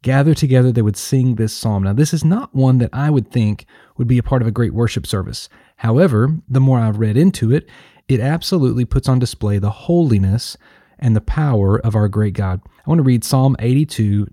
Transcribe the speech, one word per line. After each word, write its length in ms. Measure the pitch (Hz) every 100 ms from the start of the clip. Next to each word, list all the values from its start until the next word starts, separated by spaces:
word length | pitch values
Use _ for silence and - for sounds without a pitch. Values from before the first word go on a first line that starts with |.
gather 300 | 127 135 147
together. 380 | 151 139 127 127
They 100 | 117
would 140 | 107 98
sing 400 | - 135 127 113
this 180 | 110
psalm. 300 | - 113 101
Now, 80 | 95
this 220 | 107 151
is 100 | 165
not 320 | 156 202 277 135
one 220 | 131 127
that 140 | 117
I 160 | 131 143
would 200 | 143 110
think 360 | 123 107 104 - - _ -
would 100 | 120
be 100 | 127
a 60 |
part 180 | - 131
of 60 | 113
a 40 |
great 220 | 107 113
worship 320 | 110 117 - 71
service. 440 | 98 90 - - _ _ _
However, 600 | 117 120 180 107 131 160 -
the 140 | 131
more 180 | 135 127
I 120 | 110
read 260 | 104 110 110
into 360 | 185 - 113
it, 140 | 147 - - - _ -
it 140 | 131
absolutely 640 | 131 165 - 180 127 113 120
puts 240 | - -
on 100 | 127
display 400 | 120 - 104 101
the 100 | 101
holiness 840 | - - 175 156 104 95 110 - - _ _ _ _
and 160 | 123 107
the 60 |
power 580 | - - 151 110 98 107
of 160 | 110 107
our 120 | 104
great 260 | 104 107
God. 280 | 95 95 92
I 260 | - _ -
want 100 | 165
to 40 |
read 220 | 131 123 -
Psalm 320 | 135 135 135
eighty-two 680 | 117 131 151 - 104 104 101